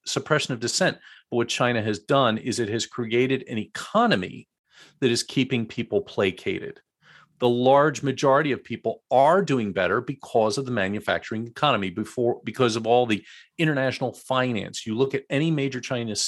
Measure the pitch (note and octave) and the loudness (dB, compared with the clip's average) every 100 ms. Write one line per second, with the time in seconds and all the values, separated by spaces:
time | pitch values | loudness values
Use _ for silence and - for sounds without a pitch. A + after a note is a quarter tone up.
0 | - - - D3+ - B2 A#2 - F3+ - | -6 -6 0 0 0 -4 -4 0 0 -2
1 | - - _ A#2+ A#2 - B2 A#2 G#2+ G#2 | -14 -20 _ -2 -2 0 2 2 0 -4
2 | - C#3 B2+ A2 A#2+ A#2 A2+ A2+ - - | 0 2 4 0 -4 -4 -2 -2 -6 -8
3 | A#2 A#2 C3 C3 - A#2 G#2 - - G#3 | -2 2 2 0 -4 -8 -8 -10 -2 0
4 | A#3 B2+ F2+ B1+ - _ _ _ - _ | 2 2 -2 -10 -20 _ _ _ -20 _
5 | B2+ A#2+ - - B2+ B2 A2+ - A2+ G#2 | 0 0 -2 -2 0 -2 -4 -6 -2 -2
6 | G2+ - G2+ - - F#2 - - _ _ | -2 0 0 0 -6 -6 -8 -14 _ _
7 | _ - _ _ B2 A#2+ B2+ C#3 D3+ C3 | _ -20 _ _ 0 2 4 6 4 0
8 | C#3 C3 C#3+ C3+ D3+ A2+ - - A2 - | -4 0 2 4 2 -2 -6 -6 -6 -6
9 | _ B2+ C#3 F#3 E3+ C3 G#2+ G2 F2+ G#2+ | _ 4 6 4 2 0 0 0 2 0
10 | A#2 C3+ - A#2 G#2+ G#2 C3 A#2+ F#2+ G#2 | -2 -10 -2 2 2 0 -4 -2 -2 -2
11 | - F2 - A2 A#2 - D3+ A#2 G2 F#2 | -2 -2 -2 -8 -8 -2 0 2 0 -4
12 | G#2 - A#2+ - - A2 B2 A2+ A2 A#2+ | -8 -2 -2 -2 -6 0 0 2 2 2
13 | B2 G#2 - - - - D#3+ C#3 C3 - | 4 0 -4 -20 -20 -2 0 2 0 -2
14 | B2+ - - B2+ B2+ A2+ G2 - A2+ A2 | -6 -6 -4 -2 0 -2 -6 -10 -6 0
15 | C3+ C3 - C3+ D#3+ D#3 C#3 B2+ A2+ B2+ | 0 0 -2 -2 0 0 -2 -4 -6 -6
16 | A#2 G2+ | -4 -4